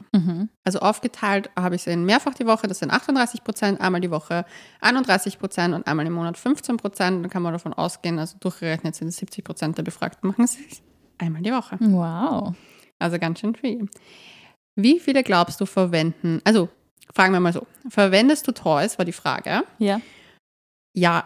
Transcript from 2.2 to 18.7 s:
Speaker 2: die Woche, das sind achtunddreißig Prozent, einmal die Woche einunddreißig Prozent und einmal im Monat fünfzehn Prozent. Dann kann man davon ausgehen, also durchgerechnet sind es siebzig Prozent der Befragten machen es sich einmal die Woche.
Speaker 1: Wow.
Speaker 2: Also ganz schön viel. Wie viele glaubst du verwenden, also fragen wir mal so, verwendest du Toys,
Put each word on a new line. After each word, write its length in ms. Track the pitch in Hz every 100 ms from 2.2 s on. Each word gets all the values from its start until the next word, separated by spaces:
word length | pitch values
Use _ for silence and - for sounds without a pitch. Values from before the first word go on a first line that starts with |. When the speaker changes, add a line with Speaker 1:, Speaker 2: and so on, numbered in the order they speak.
| -
Speaker 2:
die 100 | 262
Woche, 240 | 226 220 208
das 120 | 185
sind 100 | 151
achtunddreißig 520 | - - 269 233 -
Prozent, 380 | - 214 202 196
einmal 220 | 180 185
die 80 | 180
Woche 340 | 165 - 170 170 - - _
einunddreißig 560 | 214 247 254 196 196 -
Prozent 360 | 190 - 175
und 120 | 160 -
einmal 200 | 151 156
im 60 |
Monat 240 | 170 170 175
fünfzehn 400 | 247 294 - 233
Prozent. 480 | 202 - 185 185
Dann 60 | 175
kann 100 | 185
man 140 | 175
davon 180 | 170 170
ausgehen, 460 | - 165 - 180 165
also 180 | 160 -
durchgerechnet 560 | 185 - 170 160 165 -
sind 120 | 165
es 80 | 175
siebzig 280 | 190 -
Prozent 340 | - 180 156 170
der 40 |
Befragten 460 | 165 - 165 - 185
machen 160 | 196
es 80 | 240
sich 300 | - 285 - _ _ _ -
einmal 240 | 165 160
die 120 | 196
Woche. 260 | 254 - 185
Speaker 1:
Wow. 720 | 220 185 170 165 262 269 196 175 - - _ -
Speaker 2:
Also 200 | 170 170
ganz 220 | 170 170
schön 140 | 208
viel. 340 | 233 262 240 202 - _ - - - - _ _ -
Wie 240 | 214 339
viele 220 | - 269
glaubst 360 | 247 185 175 -
du 60 |
verwenden, 800 | 196 - 185 170 160 165 170 165
also 240 | - 220 175 _ _ _ -
fragen 180 | - 185
wir 80 | 185
mal 140 | 180
so, 120 | 170 - _ 262
verwendest 580 | - 196 185 254 302 -
du 60 |
Toys, 460 | 233 180